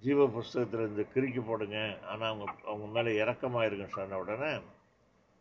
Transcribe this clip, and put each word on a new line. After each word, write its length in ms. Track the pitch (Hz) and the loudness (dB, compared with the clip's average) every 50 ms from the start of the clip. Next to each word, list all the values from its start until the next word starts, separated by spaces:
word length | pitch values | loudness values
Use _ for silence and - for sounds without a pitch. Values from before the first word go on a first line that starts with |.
ஜீவ 260 | 110 135 143 143 139 | 0 4 6 8 8
புஸ்தகத்திலிருந்து 800 | 123 107 117 113 - - 127 120 101 117 113 113 104 104 104 104 - - | 6 6 0 -4 -2 0 0 0 0 0 0 0 0 0 0 -2 0 2
கிறுக்கி 280 | 131 135 131 120 123 110 | 0 0 2 0 -2 -2
போடுங்க, 520 | 110 113 107 107 101 104 107 110 107 95 82 - 90 | -2 -2 -2 -2 -2 -2 -2 -2 -4 -4 -6 -8 -8
ஆனா 180 | 104 107 113 | -6 -2 -2
அவங்க, 260 | 110 110 104 101 95 92 - - | -2 -2 -4 -6 -8 -10 -8 -8
அவங்க 220 | 110 107 104 107 | -8 -6 -6 -6
மேல 380 | 104 110 117 120 117 107 107 107 | -2 -2 0 2 2 2 2 2
இரக்கமாயிருங்கன்னு" 640 | 120 120 - 143 127 123 117 113 107 101 101 98 92 | 2 0 0 -2 -2 2 2 2 2 0 -2 -6 -6
சொன்ன 300 | - 101 95 98 95 92 | -6 -6 -4 -4 -4 -4
உடனே, 420 | 92 98 110 123 147 156 135 101 - - - - _ _ _ _ _ _ _ _ _ _ _ _ | -4 -4 -4 -2 -2 -2 -4 -4 -8 -12 -18 -20 _ _ _ _ _ _ _ _ _ _ _ _